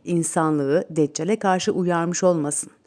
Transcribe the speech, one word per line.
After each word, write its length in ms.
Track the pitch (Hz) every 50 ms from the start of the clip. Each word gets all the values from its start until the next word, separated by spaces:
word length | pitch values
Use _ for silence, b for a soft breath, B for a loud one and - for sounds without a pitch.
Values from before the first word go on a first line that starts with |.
| -
insanlığı 800 | - 175 165 160 - - 175 160 156 156 147 139 139 147 180 - -
Deccal'e 480 | 160 160 151 143 - - 160 180 220 220
karşı 340 | - 196 185 185 - 214
uyarmış 520 | - 190 180 180 175 165 170 170 175 - 190
olmasın. 460 | 180 175 160 143 147 147 - - - - _ b